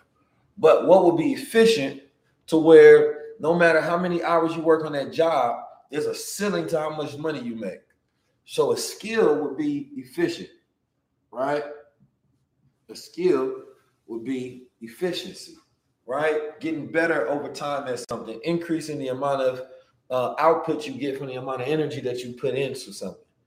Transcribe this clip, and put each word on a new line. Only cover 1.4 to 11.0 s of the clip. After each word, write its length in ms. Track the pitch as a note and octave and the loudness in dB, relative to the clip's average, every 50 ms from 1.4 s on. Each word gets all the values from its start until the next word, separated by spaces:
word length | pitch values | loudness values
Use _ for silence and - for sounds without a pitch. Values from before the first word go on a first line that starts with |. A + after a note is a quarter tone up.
| - - - A3+ A3 - - C#3+ C3+ C3+ - - - _ _ _ _ _ _ _ _ | -8 0 4 4 6 6 4 2 -2 -4 -8 -12 -20 _ _ _ _ _ _ _ _
to 100 | - E3 | 0 0
where 680 | D#3+ D3+ E3 D#3+ D#3 D3+ D3+ D3+ D3 D3+ D3+ - - - - - - | 4 8 10 12 12 12 12 12 10 8 2 -2 -6 -12 -16 -12 -6
no 160 | C#3 D#3 E3+ | -2 -2 2
matter 280 | F3 E3+ E3 D#3+ D#3 | 4 4 4 4 2
how 160 | D3+ D#3+ E3+ F3 | 2 0 -2 -2
many 240 | F3+ F3 F3 E3+ | -2 -2 -2 -2
hours 340 | - D#3 E3+ E3 E3 D#3+ D#3+ | 0 0 0 0 0 0 -4
you 60 | E3 | -2
work 240 | D3+ E3 D#3 D#3 D3+ | 2 2 2 2 0
on 60 | D3+ | -4
that 200 | D3 C#3 C3 B2 | -6 -6 -6 -4
job, 500 | A2+ D3+ E3 E3 D#3+ C#3 B2 A#2+ A#2 - - - - - _ _ | -2 0 0 2 2 0 0 0 -2 -6 -10 -16 -20 -20 _ _
there's 160 | C3+ D3+ D3+ | -8 -6 -6
a 80 | - - | -4 -6
ceiling 520 | - - - - - G3+ G#3 F3 E3+ D#3 D3+ | -8 -10 -12 -8 -6 -4 -4 -4 -4 -4 -4
to 120 | E3 D#3 | -4 -4
how 80 | D3+ D#3 | -4 -6
much 300 | D#3 D#3 C#3+ C3 C3 C#3 | -6 -8 -10 -10 -10 -8
money 200 | D#3 D#3+ D3+ C3 | -8 -8 -8 -8
you 160 | A#2+ A#2 A2+ | -10 -10 -10
make. 260 | A2 G#2+ F#2+ E2+ - _ _ _ _ _ _ _ _ _ _ _ _ _ | -10 -10 -12 -12 -14 _ _ _ _ _ _ _ _ _ _ _ _ _
So 260 | - - - C#3+ B2+ | -8 -2 -2 0 0
a 40 | A#2 - | 0 -4
skill 580 | - - - - - G#3+ A3+ A3+ - - D3 C#3+ | -4 -10 -10 -12 -10 -4 0 2 2 4 2 0
would 160 | D3 - - D#3 | -2 -6 -6 -6
be 320 | D3+ D3 C#3+ C#3+ - - - | -4 -4 -4 -6 -8 -12 -14
efficient, 520 | C3 B2 - - E3+ E3+ - - G3+ F3+ - _ _ _ _ _ _ _ _ _ _ | -16 -16 -12 -4 -2 -2 -2 -2 -8 -14 -18 _ _ _ _ _ _ _ _ _ _